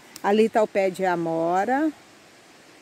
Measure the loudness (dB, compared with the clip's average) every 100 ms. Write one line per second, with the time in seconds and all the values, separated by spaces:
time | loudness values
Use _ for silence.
0 | -20 -8 0 2 2 2 0 0 -2 0
1 | -2 -2 -2 -2 0 0 0 -2 -2 -6
2 | -20 -20 -20 -20 -20 -20 -20 -20